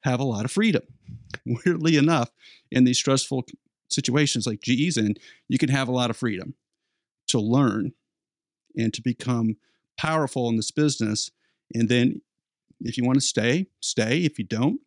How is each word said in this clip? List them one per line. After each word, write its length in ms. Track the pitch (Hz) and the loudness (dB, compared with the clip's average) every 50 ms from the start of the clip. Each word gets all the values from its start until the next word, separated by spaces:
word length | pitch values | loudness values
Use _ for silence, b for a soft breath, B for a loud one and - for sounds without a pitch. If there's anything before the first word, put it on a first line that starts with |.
| _ | _
have 180 | 139 127 120 | -2 -2 0
a 40 | 135 | -2
lot 200 | 135 117 101 107 | -2 -2 -4 -4
of 60 | 131 | -4
freedom. 320 | - - 214 226 180 - - _ - _ _ - - - | -2 0 2 2 2 0 -2 _ -20 _ _ -20 -20 -20
<laughs> 260 | - - - - _ | -20 -14 -14 -12 _
Weirdly 520 | 123 120 117 - 180 175 165 156 165 165 147 | -4 -6 -2 0 0 0 2 2 2 4 4
enough, 340 | 139 156 165 151 120 - _ b b b b b b b | 4 4 4 2 0 -2 _ b b b b b b b
in 140 | - 123 127 | 2 4 4
these 120 | 123 123 - | 4 4 2
stressful 500 | - - 135 131 - - 139 131 123 - - - _ _ _ _ _ _ | 2 2 2 0 0 -2 -4 -6 -6 -8 -14 -20 _ _ _ _ _ _
situations 580 | - - - - 120 147 151 139 - 123 104 123 | -2 -2 0 2 2 2 2 2 0 -2 -2 -4
like 140 | 107 104 | -4 -4
G 120 | - 117 127 | -2 0 0
E's 200 | 120 147 175 160 | 2 2 0 0
in, 200 | 123 107 104 104 B B B B B B B | 0 0 0 0 B B B B B B B
you 80 | 131 127 | 0 0
can 100 | - 139 | 2 2
have 220 | 131 139 135 120 | 2 0 0 0
a 40 | 127 | 0
lot 160 | 127 123 120 | 0 0 0
of 60 | 117 | -2
freedom 380 | - - 120 104 90 92 - 135 _ _ _ _ _ _ _ _ _ _ _ _ _ _ - | -2 -4 -4 -4 -4 -8 -12 -14 _ _ _ _ _ _ _ _ _ _ _ _ _ _ -2
to 120 | - 123 | -2 0
learn 520 | 104 110 117 135 143 123 98 107 - - - _ _ _ _ _ _ _ _ _ _ _ _ _ _ _ _ - | 2 2 4 4 4 4 2 0 -4 -6 -8 _ _ _ _ _ _ _ _ _ _ _ _ _ _ _ _ -2
and 160 | 113 113 - | -2 -2 -2
to 80 | - | -4
become 560 | 113 127 120 _ - 131 127 117 113 110 107 _ _ _ _ _ _ _ _ - | -4 -4 -4 _ -4 -4 -2 0 0 -2 -2 _ _ _ _ _ _ _ _ -6
powerful 500 | - 156 160 156 151 131 - 135 123 117 | -4 -2 0 0 -2 -2 -2 -4 -2 0
in 80 | 113 | -2
this 160 | 113 104 - | -2 -2 -4
business. 600 | - - 151 151 139 - 113 107 107 - - - _ _ _ _ _ _ _ _ - | -2 0 2 2 2 0 -2 -2 -2 -4 -6 -8 _ _ _ _ _ _ _ _ -4
And 160 | 117 117 107 | -2 0 2
then 320 | 123 123 120 127 - - _ _ _ _ _ _ _ _ _ _ _ _ | 2 4 2 2 0 -2 _ _ _ _ _ _ _ _ _ _ _ _
if 180 | - 117 113 - | -8 -8 -4 -2
you 60 | 120 | 0
wanna 160 | 123 131 139 | 2 2 2
stay, 480 | 131 - - - 107 117 127 170 190 - _ _ | 0 0 -2 0 0 2 2 0 -2 -4 _ _
stay. 380 | - - - - 107 110 123 160 | -8 -6 -2 -2 0 0 0 0
If 200 | 180 151 - - | 0 -2 -2 -4
you 60 | 107 | -8
don't 340 | 95 110 110 120 143 233 285 _ | -6 -2 0 0 0 0 -2 _